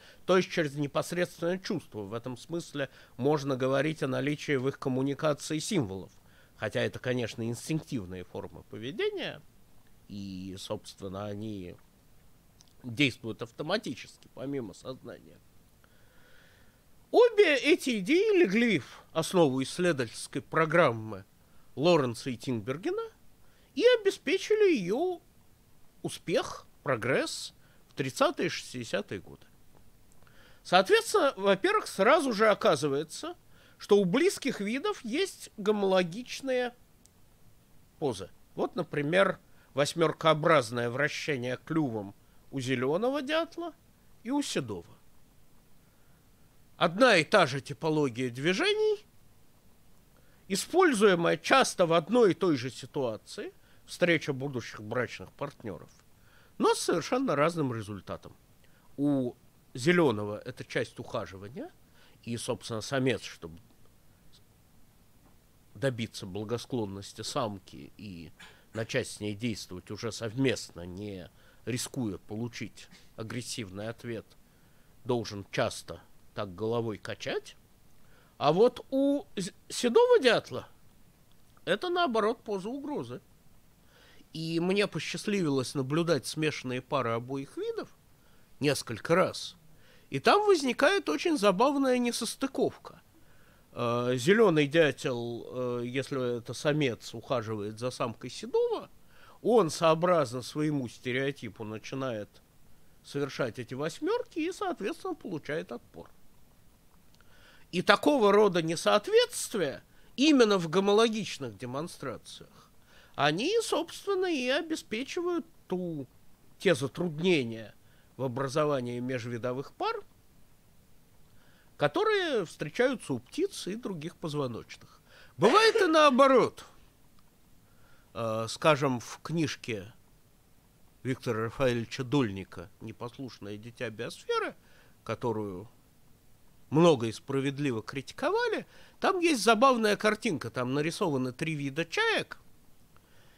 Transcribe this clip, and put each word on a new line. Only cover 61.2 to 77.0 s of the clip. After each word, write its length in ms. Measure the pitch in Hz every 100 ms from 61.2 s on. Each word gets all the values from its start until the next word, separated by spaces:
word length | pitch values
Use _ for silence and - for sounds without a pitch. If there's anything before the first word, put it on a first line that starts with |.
| 95 95 101 151 330 - _ - - -
и, 140 | - 117
собственно, 440 | - 117 - 113
самец, 420 | - 135 131 107
чтобы 360 | - - 85 82 - - - - - - - - - _ _ - - _ _ - - - _ _ -
добиться 520 | 110 135 117 110 - 104
благосклонности 960 | 95 107 117 - 123 104 98 98 -
самки 720 | 110 151 117 98 - - 69 -
и 340 | 107 87 82 - - - -
начать 360 | 107 113 131 107
с 120 | -
ней 140 | 104
действовать 560 | 104 120 101 - 90 -
уже 220 | 104 117
совместно, 760 | - 110 117 131 104 - - 90
не 420 | 90 104 95 80 - - - -
рискуя 520 | 120 - - 113 85
получить 720 | - 107 117 - 107 - - - - -
агрессивный 720 | 110 117 120 - 101 92 110
ответ, 360 | 113 120 110 - - - _ - - - -
должен 420 | 117 123 107 101 95
часто 500 | - 113 - - 82 - - -
так 200 | - 104
головой 440 | 87 110 117 117
качать. 580 | 101